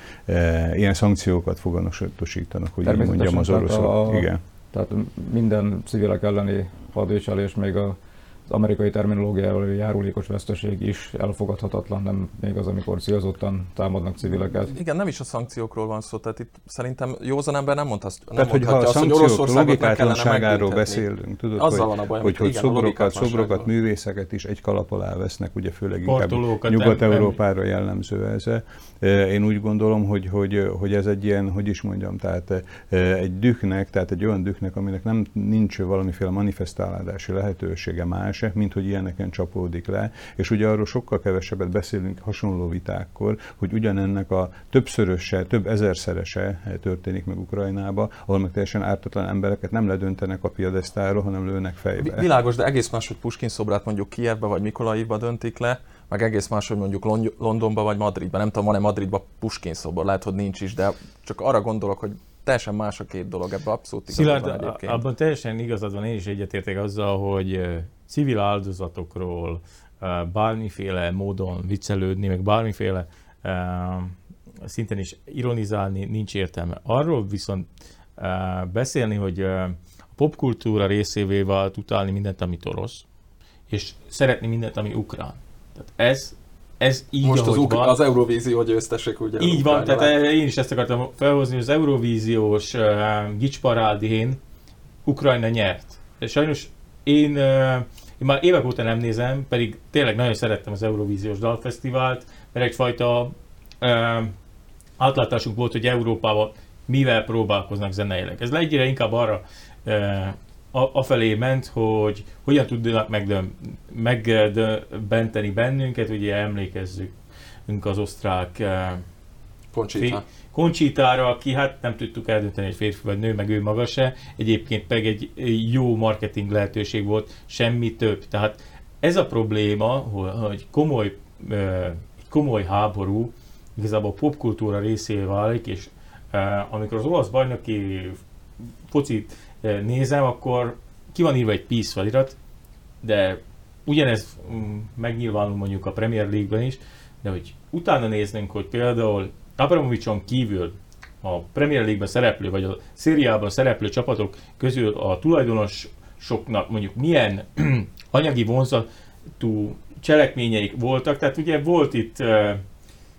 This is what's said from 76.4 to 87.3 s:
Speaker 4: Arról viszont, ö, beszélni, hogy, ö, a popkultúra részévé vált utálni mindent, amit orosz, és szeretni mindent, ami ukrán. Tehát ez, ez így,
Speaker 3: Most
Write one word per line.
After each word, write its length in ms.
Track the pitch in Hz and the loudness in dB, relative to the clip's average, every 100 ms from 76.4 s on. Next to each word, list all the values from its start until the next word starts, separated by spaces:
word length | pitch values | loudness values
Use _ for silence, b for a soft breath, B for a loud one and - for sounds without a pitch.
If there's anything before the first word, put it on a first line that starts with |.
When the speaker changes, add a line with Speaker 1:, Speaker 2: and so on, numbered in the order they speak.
| 92 - 87 - | -4 -4 -6 -6
Speaker 4:
Arról 420 | - 123 156 143 98 | -2 0 2 0 -2
viszont, 400 | 98 - 95 85 - b b b - | -6 -4 -6 -6 -14 b b b -8
ö, 100 | 92 92 92 92 92 | -4 -4 -2 -4 -4
beszélni, 420 | 101 131 143 110 104 | -2 -2 0 -2 0
hogy, 240 | 98 87 | -2 -2
ö, 220 | 95 95 92 87 b b | -2 -2 -2 -6 b b
a 60 | b - | b 0
popkultúra 720 | 151 - 135 113 113 107 98 | 0 2 -2 -2 0 2 4
részévé 540 | 101 104 107 98 98 | 2 0 0 0 2
vált 360 | 98 98 98 104 | 2 2 0 -4
utálni 340 | - 101 98 | -2 -2 0
mindent, 300 | 98 101 92 | -2 -4 -4
amit 240 | 90 87 - | -4 -4 -6
orosz, 380 | - 98 - - - - - b b - | -6 -8 -10 -20 -20 -20 -20 b b -6
és 220 | 104 - - - | -6 -6 -14 -16
szeretni 400 | - 135 117 113 | 0 2 2 -2
mindent, 300 | 117 110 110 | -4 -4 -4
ami 160 | 104 | -4
ukrán. 400 | 110 101 - - - - - - | -4 -6 -10 -12 -14 -20 -20 -20
Tehát 180 | - - - | -20 -14 2
ez, 400 | 120 135 - - - - - - | 2 2 -2 -16 -20 -20 -20 0
ez 280 | 131 131 - | 2 2 -2
így, 160 | 139 | 2
Speaker 3:
Most 160 | 135 | 4